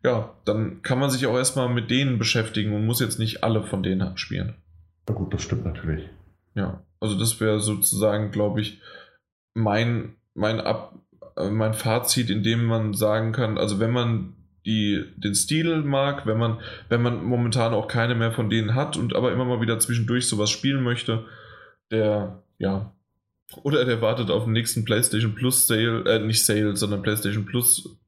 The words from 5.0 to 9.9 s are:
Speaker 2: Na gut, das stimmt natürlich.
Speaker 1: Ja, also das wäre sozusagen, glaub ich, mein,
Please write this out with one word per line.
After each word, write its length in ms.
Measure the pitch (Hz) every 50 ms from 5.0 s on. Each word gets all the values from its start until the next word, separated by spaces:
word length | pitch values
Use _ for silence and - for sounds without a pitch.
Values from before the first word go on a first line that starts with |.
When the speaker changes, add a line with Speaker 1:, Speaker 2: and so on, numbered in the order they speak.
| _ -
Speaker 2:
Na 60 | 110
gut, 200 | - 90 - -
das 80 | 82 -
stimmt 220 | - - - -
natürlich. 440 | 87 80 - - 80 78 78 - - - - - _ _ _ _ _ _
Speaker 1:
Ja, 280 | - 98 90 - - - _ _ _
also 180 | - 110 104 95
das 220 | 117 113 113 -
wäre 180 | 110 110 107 107
sozusagen, 720 | 104 107 107 92 95 - - 101 104 107 104 107 107 104
glaub 280 | 101 104 104 104 98 107
ich, 220 | 107 - - - - - - - - - _ _ _ _ _ _ _ _ _
mein, 600 | 117 113 107 101 107 117 117